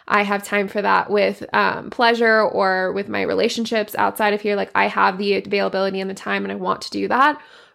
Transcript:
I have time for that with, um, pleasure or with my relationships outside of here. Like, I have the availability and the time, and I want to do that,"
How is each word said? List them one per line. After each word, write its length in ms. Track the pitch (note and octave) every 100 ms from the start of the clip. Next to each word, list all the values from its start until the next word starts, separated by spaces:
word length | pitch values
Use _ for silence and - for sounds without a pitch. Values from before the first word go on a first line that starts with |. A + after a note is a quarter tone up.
| -
I 140 | G3+
have 200 | G3+ G3+
time 240 | G3 G3+ G3
for 160 | G#3
that 280 | G3 F#3+ -
with, 340 | G3+ G3 G3 -
um, 380 | G#3 G3+ - -
pleasure 520 | - A#3 A#3 A3+ A3
or 480 | G#3 - F#3+ F#3 F#3
with 180 | G3 G3+
my 140 | G3+
relationships 720 | F#3+ F#3+ A3 A#3 A3 A3+ G#3 -
outside 380 | G#3 - G#3+
of 60 | G#3
here. 160 | G#3 G3+
Like, 160 | G3
I 140 | G3 G3+
have 280 | G#3 G3 F#3
the 180 | G3+
availability 640 | G3 G3 G3+ G3 F#3+ G3 F#3+
and 100 | F#3+
the 40 |
time, 300 | F#3+ G#3 G3
and 60 | G3
I 60 | G3+
want 240 | F#3 F#3+
to 80 | -
do 160 | G3+ G3
that," 340 | A#3 C#4+ D4 - - -